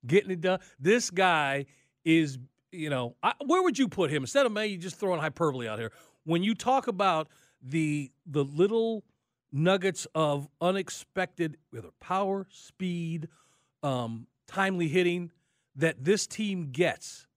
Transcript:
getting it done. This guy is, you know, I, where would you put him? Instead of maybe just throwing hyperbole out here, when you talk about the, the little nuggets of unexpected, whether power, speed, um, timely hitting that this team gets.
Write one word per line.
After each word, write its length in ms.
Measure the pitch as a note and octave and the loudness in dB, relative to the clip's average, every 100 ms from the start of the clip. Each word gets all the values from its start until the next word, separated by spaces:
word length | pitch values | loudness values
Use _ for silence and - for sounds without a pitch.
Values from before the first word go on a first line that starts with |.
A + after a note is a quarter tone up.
| A#2+ | 4
getting 260 | F3 G3 | 2 4
it 80 | F#3 | -2
done. 200 | F3+ F#3 - _ | 0 0 -4 _
This 300 | C#3+ A#3 A#3 | 2 2 2
guy 560 | F3+ F#3 E3 C#3+ C#3 C#3 _ _ _ E3 | 2 4 4 2 -2 -6 _ _ _ 2
is, 320 | D#3+ D3+ C3 B2+ _ _ | 4 4 -4 -14 _ _
you 180 | F#3 D#3 | -10 -4
know, 260 | C3+ A#2+ - | -2 -4 -2
I, 100 | A3 - C4+ | -2 -2 2
where 160 | F4+ | 2
would 140 | F#4 C4 | 4 2
you 80 | B3+ | 0
put 220 | F3 E3 | 2 0
him? 120 | D3 | 0
Instead 220 | B2+ C#4 C4 | 0 2 2
of 60 | |
maybe 260 | G#3 G#3+ F#3+ | 0 -4 -6
just 220 | F3+ - | -10 -6
throwing 200 | G3 F3 | -2 -2
hyperbole 460 | D#3 - E3 C3 A#2 | -2 0 -2 0 -6
out 120 | G#2+ | -6
here, 120 | A2+ - - _ - | -8 -10 -20 _ -2
when 180 | E3+ | 0
you 100 | G3 A3+ | 0 -2
talk 320 | A#3+ C4+ B3+ | 2 2 0
about 400 | F#3+ G3 D#3+ D#3 _ _ _ | 0 2 2 -2 _ _ _
the, 500 | B2+ D#3+ D#3 D3 C3+ _ - | -6 -2 0 -2 -6 _ -6
the 180 | D3 | -2
little 600 | C#3 D3 G3 A3+ A3+ A3 - _ _ _ _ | -2 2 2 4 0 -4 -10 _ _ _ _
nuggets 540 | C#3 D#3+ G3 F#3+ F3+ - | 0 2 4 2 -4 -6
of 340 | D#3 D#3 C#3+ C#3+ _ | 0 2 0 -4 _
unexpected, 960 | E3+ G3 F#3+ - - - F3+ - E3 D3+ _ | 0 0 -4 -10 -10 -4 -6 -2 -6 -6 _
whether 200 | A#2 G#2 _ | -16 -16 _
power, 480 | - F#3 G3 G3 F#3 | -4 -2 0 -2 -6
speed, 760 | - - _ F#3 F3 E3 E3 D#3+ _ _ _ _ _ | -16 -20 _ -4 -4 -4 -6 -8 _ _ _ _ _
um, 440 | C#3+ B2+ A#2 A2+ A#2+ _ _ | -4 -2 -4 -8 -12 _ _
timely 400 | - F#3+ F#3 E3+ | -2 0 2 0
hitting 420 | E3 F3+ F3 E3+ _ _ _ _ C3+ | 2 2 0 -6 _ _ _ _ -2
that 280 | D#3+ - | -2 0
this 240 | C3+ G#3 - | 2 2 0
team 440 | - G#3+ F#3+ D#3 | -4 -4 -4 -6
gets. 560 | B2+ F3 - - - - | 0 0 0 -12 -18 -20